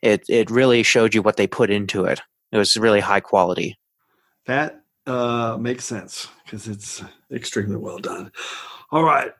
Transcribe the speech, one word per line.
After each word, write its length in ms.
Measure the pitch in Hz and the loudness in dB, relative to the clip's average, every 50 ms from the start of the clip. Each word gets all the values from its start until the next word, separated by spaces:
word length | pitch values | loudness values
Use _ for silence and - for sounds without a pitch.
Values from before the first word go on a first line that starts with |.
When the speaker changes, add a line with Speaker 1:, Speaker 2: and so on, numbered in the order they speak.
Speaker 1:
it, 220 | - 113 107 101 _ - | 4 2 2 2 _ 0
it 200 | - 117 110 98 | 2 2 2 2
really 340 | 113 120 131 131 123 120 110 | 2 4 4 6 6 4 4
showed 300 | - - 123 113 113 107 | 4 4 4 4 4 4
you 80 | 110 | 4
what 140 | 98 107 104 | 2 2 2
they 120 | - 104 95 | 2 0 0
put 220 | - - 120 101 | 2 0 0 2
into 360 | 101 104 101 101 - 101 92 | 2 -2 -2 -2 -2 -2 0
it. 160 | 90 - - - _ _ _ _ _ - | 0 -2 -4 -6 _ _ _ _ _ 0
It 40 | 110 | 0
was 200 | 101 95 - 110 | 2 2 2 2
really 240 | 110 117 107 101 | 4 4 4 4
high 180 | 95 98 101 98 | 4 2 0 0
quality. 580 | - - - 101 90 87 90 87 - - 104 _ _ _ _ _ _ _ _ _ _ _ _ _ _ | 0 2 2 2 4 4 0 -2 -4 -6 -8 _ _ _ _ _ _ _ _ _ _ _ _ _ _
Speaker 2:
That, 360 | - 127 139 151 156 - - _ _ _ _ _ | -4 -2 -2 -2 -4 -8 -16 _ _ _ _ _
uh, 520 | - 127 123 120 120 120 120 117 117 110 110 | -6 -4 -2 -2 -2 -2 -2 -2 -4 -4 -6
makes 240 | 113 120 127 123 - | -4 -6 -6 -6 -8
sense 460 | - 123 104 87 - - - - - - _ _ - | -10 -10 -10 -12 -12 -14 -14 -14 -14 -16 _ _ -16
'cause 220 | - 110 101 113 | -16 -14 -12 -12
it's 340 | 107 101 104 - - - - - - _ _ _ | -12 -12 -12 -14 -14 -14 -16 -18 -20 _ _ _
extremely 460 | 139 123 117 - - 117 101 107 98 | -12 -10 -10 -6 -6 -4 -4 -4 -4
well 220 | - - 95 90 87 | -6 -8 -10 -12 -10
done. 340 | - - 87 87 98 - _ - - - - - - - - - - _ | -10 -10 -10 -10 -12 -14 _ -14 -14 -12 -12 -14 -16 -18 -20 -20 -16 _
All 120 | - 156 165 | 0 2 4
right. 300 | 156 - 139 127 120 - _ | 4 4 2 0 -2 -8 _